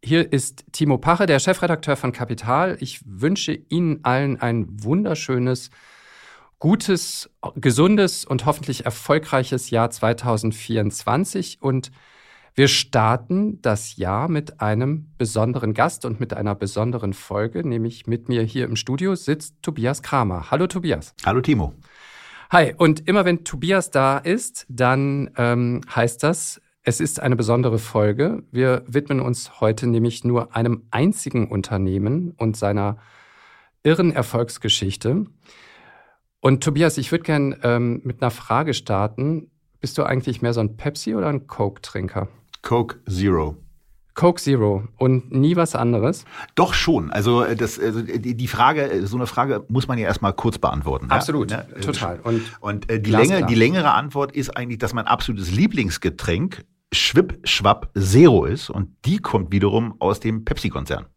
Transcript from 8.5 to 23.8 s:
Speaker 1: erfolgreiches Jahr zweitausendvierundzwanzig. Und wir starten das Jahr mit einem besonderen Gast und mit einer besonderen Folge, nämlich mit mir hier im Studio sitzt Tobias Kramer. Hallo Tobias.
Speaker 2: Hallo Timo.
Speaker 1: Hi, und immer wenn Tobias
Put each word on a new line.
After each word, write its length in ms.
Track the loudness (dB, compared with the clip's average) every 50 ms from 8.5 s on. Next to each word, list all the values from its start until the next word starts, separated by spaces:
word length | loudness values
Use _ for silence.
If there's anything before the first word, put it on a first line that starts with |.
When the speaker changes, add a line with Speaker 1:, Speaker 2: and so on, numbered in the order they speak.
| 0 0 -2 -8 -6 -4 -4
Speaker 1:
erfolgreiches 840 | -6 -6 -6 0 2 2 2 2 0 0 0 0 0 -4 -4 -4 0
Jahr 200 | 0 2 2 0
zweitausendvierundzwanzig. 1700 | 0 0 0 0 0 0 0 -2 -2 0 0 -2 -4 -4 -6 -4 -2 0 0 0 -2 -4 -2 -2 0 0 0 -2 -4 -6 -6 -6 -10 _
Und 320 | -2 -2 -2 -2 -4 -6 -16 -20 _ _ _ -20 -20 -20 -20 -20 _ _ _
wir 140 | 4 4 6
starten 920 | 6 2 -2 0 2 2 4 4 2 0 0 -2 0 0 0 0 -2 -2
das 360 | 0 0 0 0 -2 -10 -8 -6
Jahr 320 | -4 -2 -2 -2 -2 -2
mit 320 | -2 -4 -4 -6 -8 _
einem 500 | -2 -2 0 0 0 -2 -4 -4 -8 -12 -6 -6
besonderen 560 | -6 -2 0 0 0 0 -2 -2 -2 -4 0
Gast 320 | 0 0 0 0 -6 -8
und 160 | -8 -6 -6
mit 120 | -6 -6 -6
einer 220 | -4 -4 -4 -4
besonderen 560 | -4 -6 -6 -4 -2 -2 -2 -2 -4 -4 -6
Folge, 560 | -6 -8 -10 -6 -4 -4 -4 -2 -4 -4 -4 -4
nämlich 400 | -4 -2 -4 -4 -6 -8 -6 -6
mit 220 | -6 -6 -4 -2
mir 140 | -2 0 -2
hier 200 | -2 -2 -4 -4
im 140 | -4 -4 -6
Studio 380 | -4 -4 -4 -2 -2 -2 -2
sitzt 460 | -2 -2 -4 -4 -4 -4 -18 _ _
Tobias 420 | -8 -8 -6 -2 -2 -2 -2 -4 -6
Kramer. 480 | -2 0 0 0 0 -2 -4 -4 -2
Hallo 160 | 0 0 0 0
Tobias. 460 | -2 -4 -2 -2 -2 -2 -4 -12 _ _ -2
Speaker 2:
Hallo 160 | 0 0 2
Timo. 320 | 2 2 2 2 0 -2 -6 -10 -20 -20 _ -20 -20 -20 -20 -20 -20 -20 -20 -20 -10 4
Speaker 1:
Hi, 220 | 4 4 6 4 2
und 320 | 2 4 4 4 2 0 0
immer 180 | 2 2 4
wenn 180 | 2 0 0 -2
Tobias 480 | -10 -10 -6 -2 0 0 0